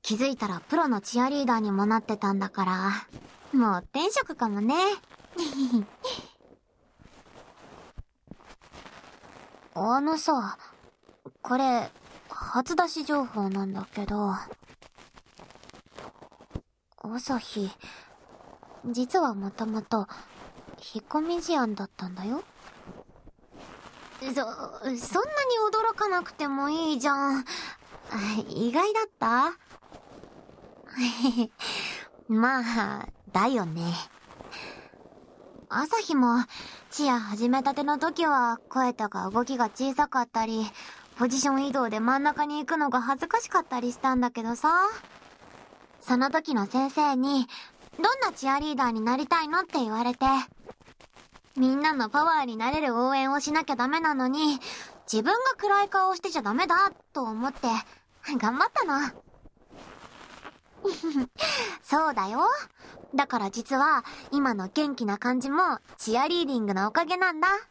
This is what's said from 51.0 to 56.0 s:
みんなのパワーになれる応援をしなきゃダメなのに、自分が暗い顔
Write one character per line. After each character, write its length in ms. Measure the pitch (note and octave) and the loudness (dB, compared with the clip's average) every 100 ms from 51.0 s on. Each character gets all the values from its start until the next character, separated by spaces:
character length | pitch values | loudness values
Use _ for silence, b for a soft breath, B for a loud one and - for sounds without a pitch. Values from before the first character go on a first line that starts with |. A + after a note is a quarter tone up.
| - - - - _ - | -20 -20 -20 -20 _ 2
み 180 | B3+ | 4
ん 80 | C4+ | 4
な 100 | D#4 | 2
の 160 | C#4+ G#3+ | 0 2
パ 160 | D4 | 4
ワ 160 | D#4+ D#4+ | 4 4
ー 20 | C4 | 2
に 100 | A3 | -2
な 140 | A#3 | 0
れ 100 | D4+ | 0
る 160 | D4 A#3 | 0 2
応 180 | B3+ | 2
援 160 | C4+ C4+ | 2 2
を 60 | C#4 | 0
し 140 | D4 | 2
な 120 | D#4 | 0
き 60 | D#4 | 0
ゃ 60 | B3+ | -2
ダ 100 | B3+ | 0
メ 140 | D#4 | 2
な 140 | D#4+ | 2
の 120 | C#4 B3+ | 2 0
に、 320 | C#4+ D4+ C4+ B B B B - | 2 2 0 B B B B -2
自 100 | A3 | 2
分 100 | A#3 | 4
が 60 | A4+ C5 B4+ | 4 2 0
暗 260 | G4+ G4+ | 2 2
い 40 | G4+ | 4
顔 180 | G4 | 2